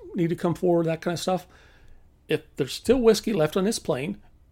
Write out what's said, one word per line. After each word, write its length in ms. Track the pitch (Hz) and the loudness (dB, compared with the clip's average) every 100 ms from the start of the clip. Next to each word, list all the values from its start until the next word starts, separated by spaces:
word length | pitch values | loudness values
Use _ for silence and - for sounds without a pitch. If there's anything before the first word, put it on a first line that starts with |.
| 392 | -10
need 160 | 370 165 | -2 -2
to 60 | 170 | 0
come 180 | 175 | -2
forward, 320 | 156 180 170 165 | 0 2 2 2
that 140 | 160 | -2
kind 120 | 175 | -4
of 80 | 165 | -4
stuff, 260 | - 185 - - - - - - - _ - | -2 -2 -4 -20 -20 -20 -20 -20 -20 _ -4
if 140 | 151 - - | -4 -4 -6
there's 160 | 131 | -6
still 280 | - - 262 | -4 0 4
whiskey 320 | 226 214 - | 4 4 2
left 240 | 196 151 196 | 0 0 2
on 80 | |
this 140 | 190 233 | 0 -2
plane, 400 | - 131 156 202 - - _ | -4 -4 -4 -8 -12 -20 _